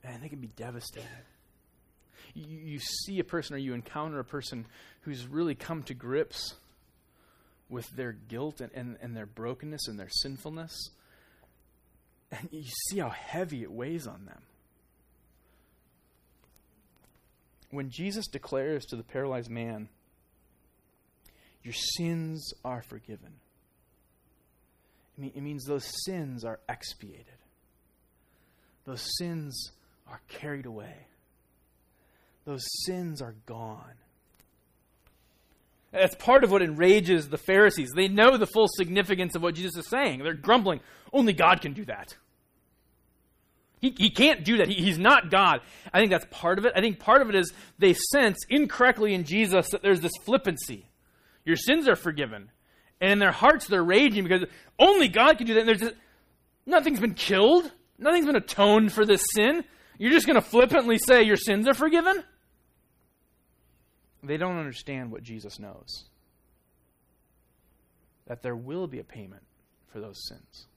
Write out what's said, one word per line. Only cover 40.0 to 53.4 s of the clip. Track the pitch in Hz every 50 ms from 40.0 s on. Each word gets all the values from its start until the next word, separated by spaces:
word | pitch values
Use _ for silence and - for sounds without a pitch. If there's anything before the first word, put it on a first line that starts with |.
| 285 233 139 127 139
They're | 160 165
grumbling, | 143 143 - 226 254 208 190 170 131 - - - - _ - -
"Only | 285 247 220 190
God | 147 170 165 185 170
can | - 151 139
do | 110 107
that. | 104 110 101 95 - - _ _ _ _ _ _ _ _ _ _ _ _ _ _ _ _ _ _ _ _ _ _ _ _ _ _ _ _ _ _ _ _ _
He, | - 262 254 -
he | 185 220
can't | - - 240 302 302 208 156
do | 180 233 226
that. | 180 -
He, | 202
he's | 190 - 202 170 156
not | 180 226 294 262 - 170
God." | 170 190 196 180 156 127 - - - - - - -
I | 180
think | 220 208
that's | 185 165 - -
part | - - - 170 185 190
of | 202
it. | 233 -
I | 185
think | 196 233 196 -
part | - - 226 277 277
of | 226
it | 202
is | 190 180 - - - - - _ _
they | 190 190 175
sense | 180 - - - 285 262 220 185 - - -
incorrectly | 233 285 302 - - - 247 254 247 214 220 214 202
in | 185 175
Jesus | 143 165 208 220 196 185 190 165 -
that | - 196 -
there's | 196 196 175
this | 151 170 - - -
flippancy. | - 233 269 - - 165 139 - - 127 98 - _ _ _ _ _ _ _ _ _ _ _ _
"Your | 156 165
sins | 156 - - 277 330 311 262
are | 208
forgiven." | - - 170 156 147 143 120 107 104 98 110 _ _ _ _ _ _ _ _ _ _
And | 180 190 202
in | 202
their | 202 190 170
hearts, | -